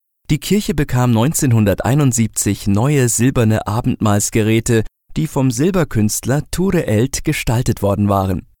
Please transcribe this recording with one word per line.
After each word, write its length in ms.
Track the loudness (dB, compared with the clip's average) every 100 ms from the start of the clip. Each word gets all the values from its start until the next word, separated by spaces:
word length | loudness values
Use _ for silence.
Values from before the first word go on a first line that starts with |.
| _ _ -4
Die 100 | -4
Kirche 340 | 0 -2 0
bekam 380 | -2 0 2 2
neunzehnhunderteinundsiebzig 1600 | 2 2 0 2 4 2 0 0 2 2 2 -2 -2 -2 -2 0
neue 400 | 0 2 2 2
silberne 600 | 2 0 2 2 0 -2
Abendmahlsgeräte, 1160 | -4 -2 0 0 0 0 0 2 0 2 0 0 _ -10 -6
die 120 | -4
vom 220 | 0 0
Silberkünstler 920 | 0 0 0 0 0 0 -2 -2 -4 -4
Ture 360 | -4 -2 0 0
Eld 360 | 0 0 -2
gestaltet 580 | -4 -4 -2 -2 -2 -2
worden 280 | -2 0 0
waren. 380 | 0 0 -4 -8 _